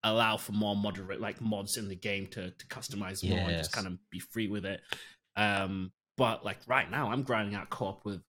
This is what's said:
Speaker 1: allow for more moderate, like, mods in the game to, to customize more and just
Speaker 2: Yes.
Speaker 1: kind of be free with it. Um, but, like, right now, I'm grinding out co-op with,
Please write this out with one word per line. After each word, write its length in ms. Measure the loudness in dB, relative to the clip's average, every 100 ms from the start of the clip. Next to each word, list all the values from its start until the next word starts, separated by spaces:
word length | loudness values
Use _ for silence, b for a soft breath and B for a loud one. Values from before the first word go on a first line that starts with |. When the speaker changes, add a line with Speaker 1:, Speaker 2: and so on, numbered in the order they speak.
Speaker 1:
allow 340 | 4 6 6 4
for 160 | 0
more 220 | 0 2 2
moderate, 440 | 0 -2 -6 -4
like, 220 | -4 -2
mods 340 | -2 -2 -2 -4
in 140 | -4
the 60 | -4
game 320 | -2 -2 -4
to, 240 | -8 -8
to 160 | -10 -14
customize 600 | -10 -8 -6 -6 -2 2
more 120 | 2
and 180 | 2 0
just 140 | -2
Speaker 2:
Yes. 40 | -2
Speaker 1:
kind 120 | -4
of 120 | -8 _
be 100 | -12
free 280 | -6 -4 -2
with 180 | -2 -4
it. 160 | -6 B B B B _ 2
Um, 560 | 4 4 2 0 -4 _ _ 2
but, 280 | 4 4 -4
like, 140 | -8 2
right 220 | 2 4
now, 200 | 0 2
I'm 120 | 0
grinding 320 | 2 0 0 -4
out 140 | -6
co-op 360 | -2 -2 -2 -6
with, 160 | -6